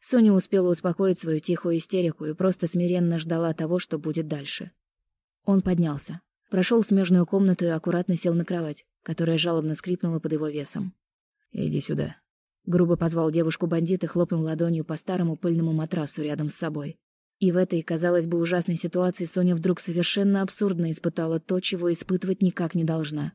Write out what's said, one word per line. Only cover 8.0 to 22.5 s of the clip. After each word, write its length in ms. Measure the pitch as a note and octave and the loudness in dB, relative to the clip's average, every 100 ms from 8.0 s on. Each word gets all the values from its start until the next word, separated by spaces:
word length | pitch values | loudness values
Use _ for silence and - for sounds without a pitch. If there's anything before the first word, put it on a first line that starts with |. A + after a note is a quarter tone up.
| F3+ E3+ | 0 0
сел 180 | F3 | 0
на 100 | E3+ | 0
кровать, 400 | E3+ F3 D#3+ D3 _ _ | -2 -4 -4 -8 _ _
которая 360 | - D#3+ E3 E3 | -10 -4 0 0
жалобно 360 | D#3+ E3 D#3 | 0 0 0
скрипнула 440 | D3+ - F3+ F3 E3 | -4 -2 -2 -2 -2
под 140 | D#3 | -2
его 160 | D3+ D3+ | -2 -2
весом. 460 | D3 C#3+ - F#3 - _ _ _ _ _ | -6 -6 -6 -8 -10 _ _ _ _ _
«Иди 280 | - - D3 | -6 -2 -2
сюда», — 360 | - D3 - - _ _ _ _ - | -2 -2 -4 -8 _ _ _ _ -2
грубо 300 | F3 F3 E3+ | 2 4 2
позвал 340 | E3 E3 D#3+ | 0 0 0
девушку 360 | D#3+ D#3+ D#3 F3 | 2 0 0 -2
бандит 380 | E3 E3 F#3 | 0 0 0
и 20 | D#3+ | -2
хлопнул 360 | E3+ F3 E3+ | 0 0 0
ладонью 420 | D#3+ D#3+ E3+ E3 | -2 0 0 0
по 120 | D3+ D#3 | -2 -6
старому 400 | - F#3 E3+ D#3 | -4 -2 0 0
пыльному 360 | F3+ E3 E3 | 0 0 2
матрасу 500 | D#3+ D#3+ F3 D3 - | 0 -2 -4 -4 -4
рядом 260 | D3+ D3 D3+ | -4 -4 -4
с 60 | |
собой. 440 | - E3 D3+ C#3+ - _ _ _ _ | -4 -4 -6 -10 -12 _ _ _ _
И 140 | F#3+ | 2
в 40 | F3 | 2
этой, 240 | F3+ E3+ | 2 0
казалось 440 | D#3+ E3 F3 F3 E3 | -2 0 2 2 2
бы, 120 | E3+ | 0
ужасной 380 | E3+ F3 E3+ E3+ | 0 0 0 -2
ситуации 500 | F3 F3+ F3+ F3+ E3+ | -2 0 0 0 -4
Соня 280 | - F3+ | 2 2
вдруг 240 | F3 E3+ F3 | 2 0 0
совершенно 600 | - E3+ E3+ - G3+ G3 | 0 -2 0 2 2 2
абсурдно 500 | F#3+ - G3+ F3 E3 | 0 -2 -2 0 -2
испытала 480 | D#3+ E3+ - D#3+ D#3+ | -2 -4 -2 -2 -2
то, 220 | - F#3 | -2 -4
чего 320 | F#3 F#3 F3 | -2 -2 0
испытывать 480 | E3 - F#3 F#3 F#3+ | 0 0 -2 0 2
никак 340 | F#3 | 0